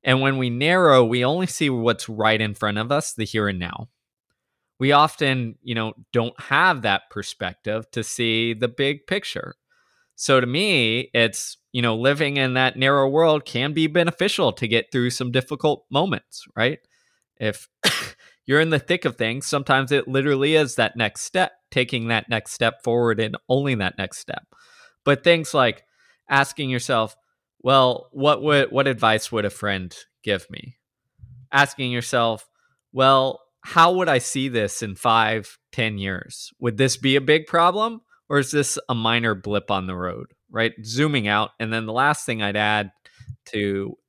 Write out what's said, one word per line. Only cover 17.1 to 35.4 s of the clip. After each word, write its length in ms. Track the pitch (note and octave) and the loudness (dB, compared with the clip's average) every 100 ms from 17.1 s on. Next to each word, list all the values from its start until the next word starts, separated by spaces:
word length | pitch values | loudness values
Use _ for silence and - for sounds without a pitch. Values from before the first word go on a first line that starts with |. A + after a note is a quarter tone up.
| _ _ _ | _ _ _
If 300 | A2 - - _ | -6 -6 -16 _
<coughs> 320 | - - - - _ _ - | -4 -4 -10 -16 _ _ 0
you're 160 | C#3+ | 2
in 80 | E3 | 2
the 100 | D#3 | 0
thick 240 | - F3 | 0 -2
of 140 | D3 - | -2 -2
things, 280 | A2+ B2 - | -4 -4 -4
sometimes 460 | C#3+ C#3 C3+ C3 | -4 0 0 2
it 160 | C#3 B2 | -2 0
literally 480 | C3 C#3 C3+ C#3+ D#3 | -2 0 0 2 2
is 200 | C#3 - | 2 0
that 200 | A2 A#2 | -2 0
next 280 | G#2+ - | -4 -4
step, 280 | - - F3+ _ _ | -6 -2 -2 _ _
taking 380 | - B2 B2 A2+ | -2 -2 -4 -2
that 220 | A2+ - | -2 -2
next 240 | A2+ - | -6 -6
step 280 | - A2+ A2+ | -2 -2 -2
forward 380 | - A#2+ A#2 A2 | -2 0 0 0
and 160 | A2 - - | -4 -6 -2
only 260 | B2+ C#3 A#2 | -2 0 -2
that 220 | F#2 - | -4 -6
next 220 | F#2 - | -10 -10
step. 240 | - - _ _ _ _ - _ | -12 -12 _ _ _ _ -20 _
But 200 | - C#3+ | 0 2
things 300 | F3 E3+ D#3 | 4 2 2
like 300 | D3 B2 G#2+ _ _ _ _ - | 2 0 0 _ _ _ _ 0
asking 400 | C#3 C#3 - C3+ | 0 2 -4 -4
yourself, 460 | B2 - A#2+ A2 - _ _ _ _ | -2 0 0 0 -6 _ _ _ _
"Well, 500 | B2+ C3+ B2+ - - | 2 4 4 0 -8
what 300 | C3+ C#3+ D3 | 0 2 2
would, 280 | D3 D3 C3+ | 4 2 4
what 160 | B2 C#3 | 0 0
advice 440 | A#2 A2+ A2 - | 2 2 2 0
would 140 | A2+ G2+ | -4 -4
a 40 | |
friend 460 | - G#2 G2 F2+ - - _ | -4 -4 -4 -6 -14 -20 _
give 260 | - F#2+ - | -4 -4 -6
me?" 280 | - - _ _ _ _ _ - B2 - | -18 -18 _ _ _ _ _ -20 -20 -2
Asking 400 | C#3 C#3 - B2+ | 2 2 0 -4
yourself, 560 | B2 A#2 B2+ A#2 G#2+ - _ _ _ _ | -4 -2 0 0 -2 -10 _ _ _ _
"Well, 500 | B2+ C3 C3+ C3 - _ _ | 2 4 4 2 -6 _ _
how 320 | - E3+ E3 | -2 4 6
would 160 | F#3 E3+ | 4 2
I 100 | C3 | 2
see 280 | - C#3 C3 | 0 -4 -2
this 340 | A#2 G2+ - | -2 -2 -4
in 140 | G#2+ F#2+ | -8 -2
five, 640 | B2 A2+ A2 A2 | 2 2 2 -2